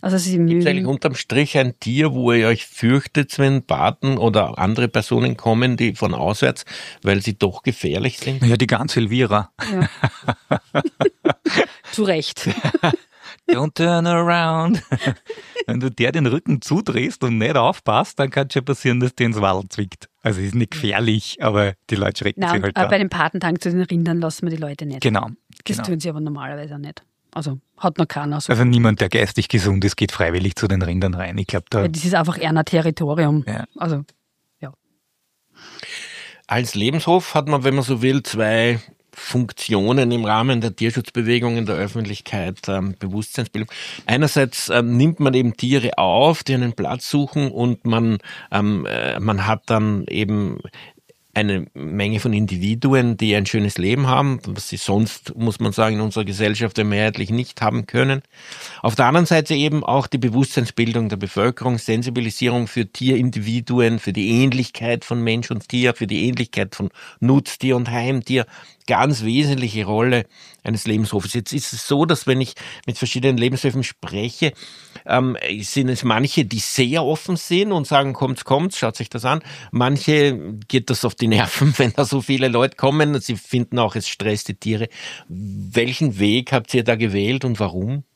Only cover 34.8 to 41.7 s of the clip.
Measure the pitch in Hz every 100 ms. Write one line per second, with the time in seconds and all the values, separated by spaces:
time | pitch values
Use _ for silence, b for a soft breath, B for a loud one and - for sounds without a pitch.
34.8 | _ _ _ _ _ _ _ B B B
35.8 | B B B B B B - 113 123 104
36.8 | 107 156 160 180 - 156 143 143 131 135
37.8 | 123 127 123 135 - 107 107 113 117 117
38.8 | - _ _ - - 127 120 - - 104
39.8 | 101 131 123 120 110 110 123 123 113 95
40.8 | 113 120 113 - 113 120 120 117 107